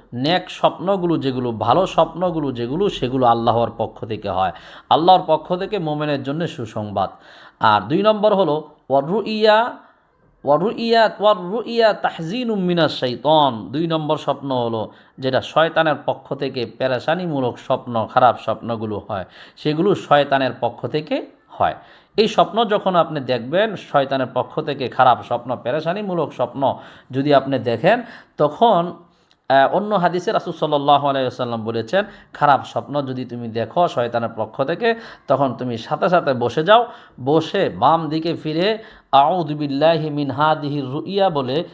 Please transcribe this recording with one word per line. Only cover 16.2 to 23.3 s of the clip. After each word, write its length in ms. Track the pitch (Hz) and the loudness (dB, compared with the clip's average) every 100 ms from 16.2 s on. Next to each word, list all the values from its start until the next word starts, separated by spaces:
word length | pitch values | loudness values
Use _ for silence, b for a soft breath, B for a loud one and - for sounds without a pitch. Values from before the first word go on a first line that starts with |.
| - | -6
থেকে 320 | 131 135 131 113 - | -6 -6 -4 -6 -4
পেরেশানিমূলক 840 | 131 123 131 175 180 143 127 - | -2 -2 -2 -2 -2 -2 -2 -4
স্বপ্ন, 480 | - 127 127 117 104 | -4 -4 -2 -4 0
খারাপ 260 | - 123 104 | 4 4 4
স্বপ্নগুলো 640 | - 104 113 113 107 104 - | -2 -6 -6 -6 -6 -8 -8
হয়, 180 | 101 87 B B B | -10 -10 B B B
সেগুলো 400 | 151 151 196 175 | -2 0 2 0
শয়তানের 560 | - 147 143 139 131 117 | 4 2 4 2 0 -2
পক্ষ 280 | 120 - 120 | -6 -6 -6
থেকে 380 | 151 160 269 - _ _ | -4 -4 -6 -6 _ _
হয়। 280 | - 85 - b b b - | -2 -2 -2 b b b 0
এই 100 | 214 | 2
স্বপ্ন 380 | - 165 202 233 | 2 0 0 0
যখন 300 | 208 196 180 | 0 0 2
আপনি 240 | 156 151 | 0 -2
দেখবেন, 560 | 127 | -4